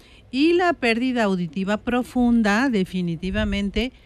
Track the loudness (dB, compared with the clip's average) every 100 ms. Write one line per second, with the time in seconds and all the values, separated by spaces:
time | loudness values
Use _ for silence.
0 | -20 -20 -8 0 2 4 2 0 0 0
1 | 0 0 0 0 -2 -4 -4 -4 -2 -2
2 | -2 0 2 4 4 2 2 0 -2 -2
3 | -4 -4 -4 -2 -2 -2 -2 -2 -4 -6